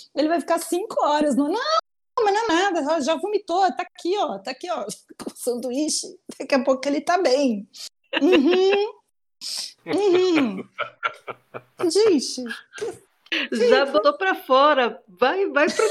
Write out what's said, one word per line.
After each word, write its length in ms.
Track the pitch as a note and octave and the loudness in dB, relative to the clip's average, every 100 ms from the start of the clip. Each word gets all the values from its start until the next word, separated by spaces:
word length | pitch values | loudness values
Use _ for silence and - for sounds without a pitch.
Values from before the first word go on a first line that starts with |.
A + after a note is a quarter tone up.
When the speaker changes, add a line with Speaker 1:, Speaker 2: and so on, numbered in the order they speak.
| - | -8
Speaker 1:
Ele 140 | D4 D4+ | -2 0
vai 140 | E4 | 0
ficar 180 | E4 E4+ | 0 -2
cinco 400 | - F4 A4 - D4+ | -2 -4 -4 -2 0
horas 320 | D4 D4+ C4 | 2 2 2
no-" 100 | C#4+ | 0
"Não, 320 | G#4 D5 E5 - _ _ - | -2 0 -2 -4 _ _ -2
mas 100 | G#4 | 0
não 100 | G4+ | 2
é 40 | A#4 | 2
nada, 360 | E4 G4+ E4+ | 2 2 0
já, 160 | C#4 E4 | 0 -2
já 140 | C4+ D#4+ | 0 -2
vomitou, 440 | G4+ G#4+ - F4 F#4 F4 | -2 -4 -2 0 0 0
tá 80 | |
aqui, 340 | F#4 - E4+ G#4 | -8 -8 -4 -2
ó, 220 | D#4 G3 | -2 -6
tá 120 | A3 | -10
aqui, 180 | C4 F4 | -10 -8
ó, 160 | G#3 G#3 - | -6 -8 -12
<laughs> 160 | _ - | _ -14
com 140 | - | -14
o 40 | - | -8
sanduíche, 720 | - A#3+ B3 B3+ D#4 - G4+ - - - | -6 -6 -4 -4 -2 -4 -8 -14 -20 -14
daqui 160 | C#4+ C#4 | -2 0
a 80 | |
pouco 240 | B3 C4 C#4 | 2 0 -2
ele 140 | D4 | -2
tá 200 | D4+ F4+ | 0 0
bem." 460 | E4 C4 C#4 G#3 G3+ - - - _ - | 2 2 2 -2 -8 -16 -20 -20 _ 0
Uhum. 720 | C#4 F4 C4+ F4+ F#4+ G4+ G#4+ B4 _ _ _ _ - - - - - | 4 4 4 4 4 2 0 -6 _ _ _ _ -12 -10 -10 -14 -6
Uhum. 800 | E4+ G#4 F4+ F#4 D#4+ B3 F#3+ - - - - - - - - _ - - - F4 | 0 2 4 4 2 0 -4 -10 -10 -10 -8 -8 -8 -12 -16 _ -18 -16 -6 -2
Gente, 540 | F#4+ A4 D4+ - - A#3+ - - - G#4 - _ _ _ D#4+ C#4+ | 2 4 4 0 -8 -10 -12 -16 -10 -10 -10 _ _ _ -6 -4
que 200 | A#3 A#3+ | 0 4
Speaker 2:
Já 160 | B3+ C#4 | 4 4
Speaker 1:
que 60 | |
Speaker 2:
botou 200 | D4 D4 C#4+ | 2 2 0
pra 180 | F#4+ - | -2 -4
fora, 640 | - C4 C#4+ C#4 A#3 A3+ _ | 0 4 4 4 0 -4 _
vai, 400 | F3+ B3+ F#4 F#4+ | -2 0 0 -2
vai 220 | C#4 D#4 | 0 0
pra 160 | - A4 | 2 0